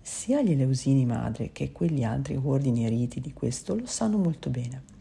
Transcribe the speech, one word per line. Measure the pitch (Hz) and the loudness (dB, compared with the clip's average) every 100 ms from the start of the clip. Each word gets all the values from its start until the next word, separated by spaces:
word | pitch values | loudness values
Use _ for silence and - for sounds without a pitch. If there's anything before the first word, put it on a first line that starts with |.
Sia | - - - 277 | -12 -12 0 2
gli | 240 | 4
Eleusini | 143 131 131 - 135 | 4 2 2 4 4
madre | 123 117 113 110 113 | 4 0 -2 -4 -6
che | - 135 | -4 -8
quegli | - 170 147 | 0 0 2
altri | 117 131 139 143 | 0 -2 -2 -2
ordini | 135 139 139 117 117 | 2 2 2 2 2
e | |
riti | 113 120 127 | 2 0 -2
di | 131 | -8
questo | - 120 - - | -4 -4 -4 -4
lo | 214 247 | -4 -4
sanno | - 226 214 | -2 2 2
molto | 175 156 - | 2 0 -4
bene, | 123 123 131 - - | -4 -4 -8 -14 -20